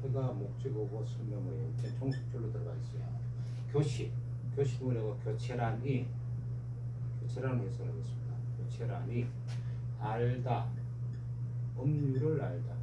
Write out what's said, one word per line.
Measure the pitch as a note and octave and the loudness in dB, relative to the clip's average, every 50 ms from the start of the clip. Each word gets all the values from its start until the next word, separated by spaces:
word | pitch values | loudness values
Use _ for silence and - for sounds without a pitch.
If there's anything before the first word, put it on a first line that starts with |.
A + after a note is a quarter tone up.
| A#2+ | 2
해가 | - - C3+ C3 B2+ - | 2 2 4 4 2 2
목적어고 | G3 - - - - - - - G#2+ G#2+ G2+ - A2 - | 0 -2 -2 -2 -2 -2 0 0 0 0 0 0 -2 -2
설명어예요. | - - - - - G2+ G2+ F#2 - - A#2+ A#2+ A#2+ - - | -2 -2 -2 -2 -2 -2 -2 -2 -2 0 0 0 0 0 0
이제 | - - - - | 0 0 0 0
종속줄로 | B2+ C3+ C3+ C3+ - - - A#2+ A#2 - | 2 2 2 0 0 -2 -2 -2 -2 -2
들어가 | - - - - - | -2 -2 -2 -2 -4
있어요. | - - - - - - - - - - - - - - - - - - - | -4 -4 -4 -4 -4 -4 -4 -4 -4 -4 -4 -2 -2 -4 -4 -4 -4 -4 2
교시, | - D3 D3+ - - - - - - - - - - - - - - | 4 4 4 4 2 0 0 0 0 -2 -2 -2 -4 -4 -2 -2 2
교시 | - C#3 C3 - - B2+ | 2 2 2 2 2 2
문제가 | B2+ B2 A#2 G#2+ G#2+ G#2 - - | 2 2 2 2 0 -2 -2 -2
교체란이, | A2+ G#2+ - - - B2 A#2+ A#2+ A2+ - - - C#3+ C3+ B2 A#2 - - - - - - - - - - - - - - - - - - - - - - - | -2 0 0 -2 -2 0 2 2 2 2 2 2 2 2 2 2 0 -2 -2 -2 -2 -2 -2 -2 -2 -2 -2 -2 -4 -4 -2 -2 -4 -2 -2 -2 -2 -2 -2
교체란 | - - - B2+ C3 C3 C3 A#2 | -2 -2 -2 0 0 2 2 2
해석을 | - - - - - - | 2 0 -2 -2 -2 -2
하겠습니다. | - - - - - - - - - - - - - - | -2 -2 -2 -4 -4 -2 -2 -2 -2 -2 -2 -2 -2 -2
교체란이 | - - - - A#2+ A#2+ - - - - A#2+ A#2+ A#2+ - - - - - - - - - - - - - - - | -2 -2 -2 -2 -2 -2 0 0 -2 0 0 0 0 0 -2 -4 -4 -2 -2 -2 -2 -2 -2 -2 -2 -2 -2 -2
알다, | B2 B2 B2 A#2+ A#2+ A#2+ B2+ - - B2 A#2 A#2 - - - - - - - - - - - - - - - - - - - - - - - | 0 0 2 4 4 4 4 2 2 2 2 2 2 0 -2 -2 -2 -4 -2 -2 -2 -2 -2 -2 -4 -4 -2 -2 -2 -2 -2 -2 -2 -2 -2
법률을 | - - D3 D3+ D3 C#3+ C3+ C3 B2+ D3+ D#3 D#3 C#3+ | 2 4 4 4 6 6 4 4 4 4 4 4 4
알다. | C3 A#2+ - - - - - - | 2 0 0 0 -2 -2 -2 -2